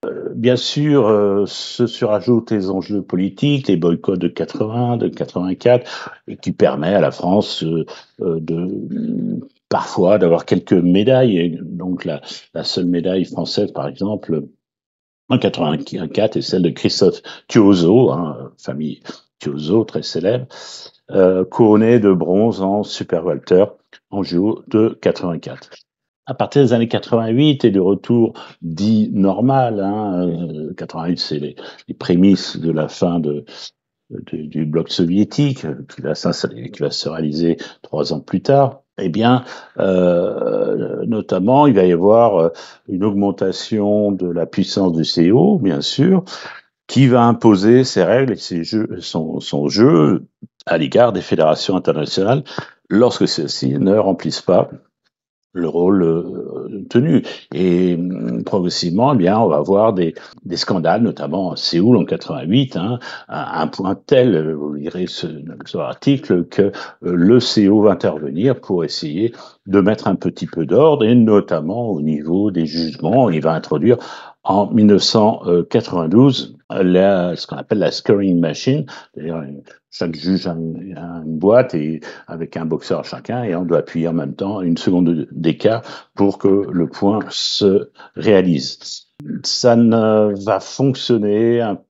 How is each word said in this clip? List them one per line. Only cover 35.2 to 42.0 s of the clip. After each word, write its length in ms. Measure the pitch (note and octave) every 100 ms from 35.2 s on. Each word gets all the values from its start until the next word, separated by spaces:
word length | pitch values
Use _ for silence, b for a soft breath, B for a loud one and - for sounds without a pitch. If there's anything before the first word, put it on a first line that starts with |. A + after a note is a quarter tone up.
| G2+ - D3 C3 D#2+
euh, 80 | C2+ C#2
qui 60 | -
va 140 | C#2+
s'installer, 560 | D#2 F2+ E2+ - A#1+ B1
qui 100 | -
va 100 | C#2+
se 200 | - -
réaliser 480 | D#2+ D#2 D2 E2 E2 B B
trois 320 | - D2+ C#2+
ans 60 | D#2+
plus 200 | - F#2
tard. 400 | - C#3 C3+ - _ -
Eh 140 | F#2+
bien, 340 | D#2+ A2+ B2+ C3 B B -
euh, 1300 | F#2+ F#2 F2+ F2 F2+ - A1 G1+ C#2 - - -
notamment, 600 | - A2+ - F#2+ F#2+ C3 D3
il 80 |
va 100 | G2+
y 80 | F2+
avoir, 440 | E2+